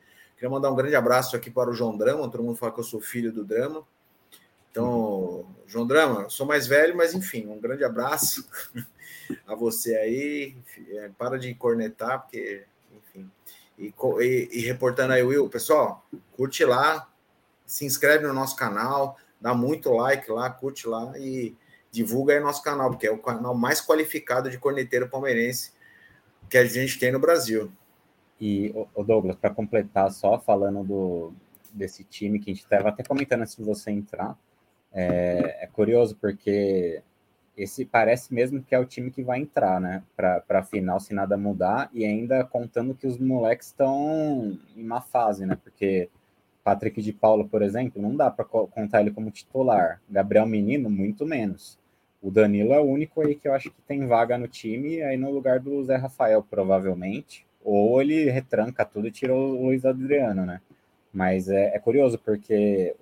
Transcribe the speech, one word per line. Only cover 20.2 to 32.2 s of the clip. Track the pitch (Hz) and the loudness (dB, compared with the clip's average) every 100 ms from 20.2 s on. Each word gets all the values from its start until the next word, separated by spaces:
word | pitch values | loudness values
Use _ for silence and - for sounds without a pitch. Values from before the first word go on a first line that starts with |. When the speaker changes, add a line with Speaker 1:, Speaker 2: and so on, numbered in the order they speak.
| - | -2
Speaker 1:
lá, | 113 127 | -4 -4
curte | - 135 135 117 | -6 -10 -8 -6
lá | 113 120 139 | -6 -8 -10
e | 135 131 113 - _ _ _ | -8 -6 -8 -10 _ _ _
divulga | 117 104 123 139 | -4 -2 2 4
aí | 147 | 4
nosso | 147 147 | 2 -2
canal, | 151 143 131 | -4 0 -2
porque | - 110 | 0 -2
é | |
o | 110 | -2
canal | 127 113 123 | -4 -4 -4
mais | 123 123 156 | 0 0 0
qualificado | - 156 156 151 - 127 131 | 2 2 2 -4 -2 -2 -2
de | 127 | -4
corneteiro | 139 139 120 123 123 | -2 -2 -2 -2 -2
palmeirense | 135 139 117 120 123 - _ - _ _ _ _ _ - | -4 -2 0 0 -4 -10 _ -20 _ _ _ _ _ 2
que | 127 | 4
a | |
gente | 120 120 131 - | 4 2 -4 0
tem | 127 | 0
no | 135 | 2
Brasil. | 151 170 113 110 101 - _ _ _ _ _ _ | 4 4 2 -2 -4 -12 _ _ _ _ _ _
Speaker 2:
E, | 107 98 104 | -4 -2 -2
ô, | 107 104 | -6 -8
ô | 107 | -6
Douglas, | 104 110 92 - | 2 4 2 0
pra | 104 | -2
completar, | 104 104 110 104 98 98 | -2 -2 -2 0 2 0
só | 98 98 117 | 2 2 2
falando | - 101 101 101 | 2 2 2 -2
do, | 95 98 92 85 82 92 _ _ - | -4 -2 -2 -4 -8 -14 _ _ -20
desse | 104 95 - | -10 -10 -10
time | 92 - | -20 -8